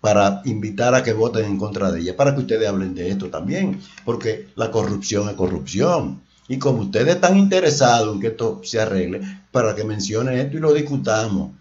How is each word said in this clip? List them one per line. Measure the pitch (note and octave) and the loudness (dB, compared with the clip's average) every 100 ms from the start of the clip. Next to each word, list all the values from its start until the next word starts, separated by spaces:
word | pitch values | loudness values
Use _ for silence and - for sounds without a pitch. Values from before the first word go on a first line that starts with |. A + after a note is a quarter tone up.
para | A2 G#2 G2+ G2 | 4 4 4 2
invitar | C3 G#2+ G#2 G2+ A#2+ | -4 -4 -4 0 2
a | B2+ | 2
que | A#2 | 2
voten | G#2+ A2+ A2 G#2+ | 0 0 0 -2
en | G2 | -2
contra | G#2 G2 G2 | -4 -2 -2
de | E2 | -2
ella, | F2 F#2 | -4 0
para | C#3+ C#3 | 0 2
que | |
ustedes | B2 A2 G#2+ | 0 0 0
hablen | G2 F#2+ | 0 -4
de | F2+ F2+ | -4 -4
esto | G2 F#2 | -4 -6
también, | D#2 F2+ E3+ F#3 - - - | -6 -6 -2 -2 -4 -10 -12
porque | - A2+ A2+ G#2+ - - | -6 -4 -4 -4 -8 -6
la | A2 | -2
corrupción | A2+ G2 G2+ - G#2 G#2 | 0 -2 -4 -2 -2 -2
es | G2 | -2
corrupción. | F#2 F#2 - F#2 D3+ E3+ F#2+ - _ _ _ | -2 -2 -6 0 2 2 -2 -8 _ _ _
Y | C3+ | -2
como | C#3 A#2+ | 0 0
ustedes | G2+ G2+ C3+ F3+ | 0 0 2 4
están | F3+ G3 | 6 6
interesados | G3 F#3 E3+ C#3+ B2+ A#2+ G#2+ | 6 4 2 4 4 4 2
en | G2+ | 0
que | A2 | -4
esto | - A2+ G2 - | -2 -4 -4 -6
se | A2+ | -2
arregle, | A2 G2 F2 G2 G2 - _ | 0 0 -2 -4 -8 -12 _
para | C3 A2 | 0 0
que | G2+ G#2+ | 0 -4
mencionen | G#2 G2 G#2+ B2+ B2+ | -4 -2 -2 0 -2
esto | C#3+ D#3 | -2 -2
y | |
lo | D#3 | 2
discutamos, | D3 C#3+ C#3 - A2 A2+ G2 G2 - | 2 2 -4 0 0 0 -2 -4 -10